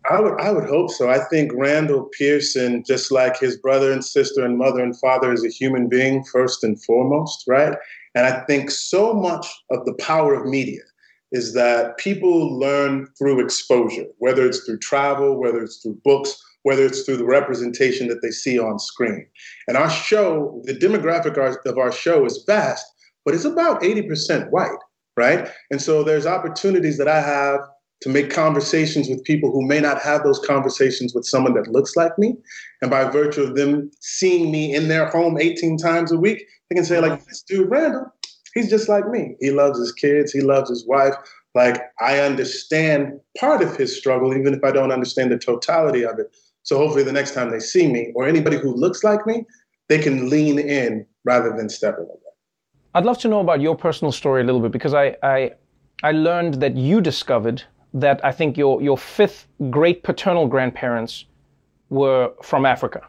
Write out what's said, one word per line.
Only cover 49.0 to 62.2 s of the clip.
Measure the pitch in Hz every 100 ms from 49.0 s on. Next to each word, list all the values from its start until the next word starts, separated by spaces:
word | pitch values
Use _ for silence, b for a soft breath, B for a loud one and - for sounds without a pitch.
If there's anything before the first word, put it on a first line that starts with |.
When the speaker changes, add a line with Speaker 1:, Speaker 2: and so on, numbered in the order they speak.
Speaker 1:
like | 214 208 220
me, | 240 233 b b b _
they | 156
can | 151 135 127
lean | 151 151 143
in | 147 143 120 107 107 _
rather | - 123 113 107
than | 107
stepping | - 107 -
away. | 85 - - _ _ _ _ _ _
Speaker 2:
I'd | 175 202
love | 247
to | 233
know | 214
about | 180 156
your | 151 165
personal | 175 151 156
story | 127 147 131
a | 123
little | 127
bit, | 113
because | 117 143
I, | 143 139 -
I, | 139 135 131 - _ _ _ -
I | 151
learned | 156 160 175 170 135
that | 139 127
you | 131 208
discovered | 165 - - 120 110 127 - _ _ 139
that | 143 139
I | 143
think | 131 160 135
your, | 143 131
your | 143 131
fifth | - - 208 - _ _ 139
great | 131 170 175
paternal | - 123 196 175 143
grandparents | 131 127 120 127 117 117 - - _ _ _ _ _ _
were | 135 139 131